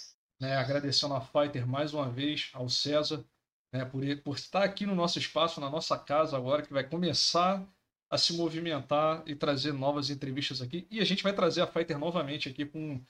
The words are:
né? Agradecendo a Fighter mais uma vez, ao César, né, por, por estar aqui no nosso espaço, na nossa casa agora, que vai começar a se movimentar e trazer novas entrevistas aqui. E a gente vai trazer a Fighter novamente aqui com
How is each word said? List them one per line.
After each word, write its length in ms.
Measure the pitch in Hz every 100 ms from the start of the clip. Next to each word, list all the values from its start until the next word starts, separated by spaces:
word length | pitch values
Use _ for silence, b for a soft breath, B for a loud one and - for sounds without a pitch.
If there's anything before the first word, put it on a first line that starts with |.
| - _ _ -
né? 160 | 131 135
Agradecendo 580 | 127 143 143 - 143
a 60 | 135
Fighter 460 | - 147 147 135 123
mais 280 | 135 151
uma 160 | 151 131
vez, 400 | 120 147 151 -
ao 160 | 135 127
César, 560 | - 143 151 147 151 - _ _ _ _
né, 120 | 127
por, 180 | 127 135 139 143
por 140 | 143 131
estar 280 | - 185
aqui 200 | 196 196
no 100 | 202
nosso 240 | 185 170 151
espaço, 420 | 135 151 165 160
na 100 | 139
nossa 260 | 156 - 147
casa 400 | - 147 156 135
agora, 260 | 127 147
que 100 | 147
vai 100 | 139
começar 800 | 131 165 175 - - 170 180 196 190 _ _ _ _
a 80 | 151
se 140 | -
movimentar 920 | 170 165 160 170 143 - 147 156 160 160
e 80 |
trazer 380 | 143 151 135 151
novas 380 | 139 135 147 139
entrevistas 500 | 135 135 135 143 131
aqui. 260 | 123 170 -
E 100 | 220
a 40 |
gente 180 | 170 196
vai 100 | 196
trazer 280 | 196 170 160
a 60 | 165
Fighter 320 | 165 170 143
novamente 500 | 165 175 139 147 139
aqui 160 | 127
com 360 | 147 156 156 131